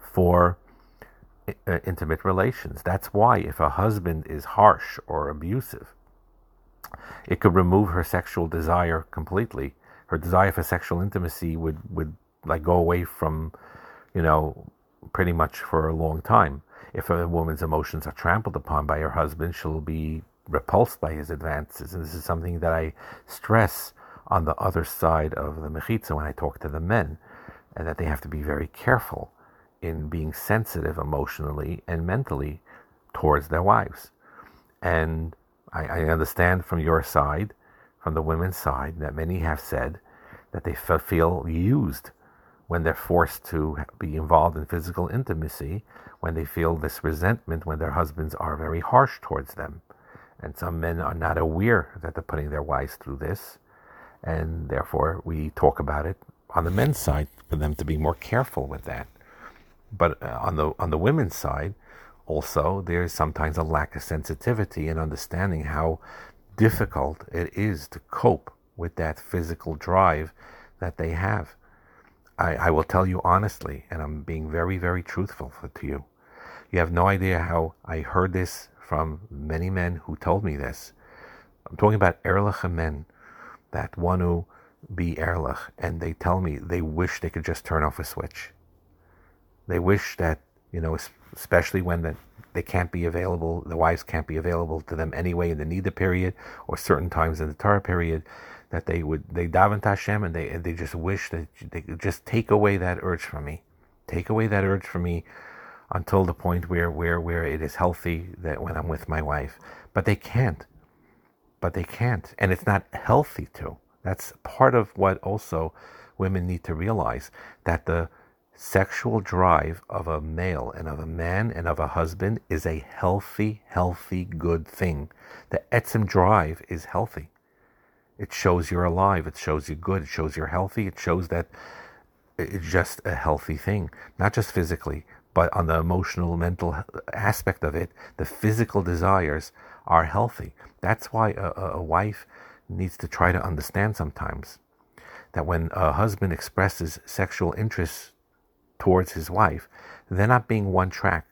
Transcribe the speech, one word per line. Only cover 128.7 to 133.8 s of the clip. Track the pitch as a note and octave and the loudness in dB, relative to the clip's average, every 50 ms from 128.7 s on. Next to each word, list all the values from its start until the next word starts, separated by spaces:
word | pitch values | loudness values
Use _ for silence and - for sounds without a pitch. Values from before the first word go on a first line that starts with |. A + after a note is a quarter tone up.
you're | F2+ F2 F2+ | 0 0 2
alive. | F2 E2+ F#2 F#2+ G2 G2 E2+ D#2+ | 2 2 4 4 4 4 2 -2
It | D#2+ - | -6 -10
shows | - - D#2 D#2 D2+ D2 | -6 -2 -2 -2 -2 -2
you're | - D2+ | -6 -8
good. | D#2 E2 F#2 F#2+ F#2 D2 | -6 -4 -2 -2 -2 -4
It | |
shows | - - - D#2 D#2 - | -4 -4 -4 -4 -4 -4
you're | D#2+ D#2 | -4 -6
healthy. | D2 F2 F2+ F#2+ G2 - A#2 G2+ | -2 -2 -2 -2 -2 -2 -4 -4
It | F#2+ - - | -4 -6 -4
shows | - F2+ E2+ F2+ F2 | 0 0 0 0 0
that | - E2+ E2+ - - - - - - - - - - - - _ _ _ _ _ _ _ | -2 -2 -4 -4 -6 -10 -18 -20 -18 -18 -20 -20 -20 -20 -20 _ _ _ _ _ _ _
it's | - E2 - - F#2 D#2+ D#2+ | -8 -6 -6 -6 -8 -4 2
just | F2+ F2+ E2+ - - - - | 2 2 2 2 -4 -6 -6
a | F#2+ D#2+ | -4 -4
healthy | C#2+ - D#2+ D2+ C#2+ - - D#2+ | -2 0 0 0 0 -2 -6 -6
thing, | D2+ - G2 G#2 G2+ | -4 -2 -2 -2 -2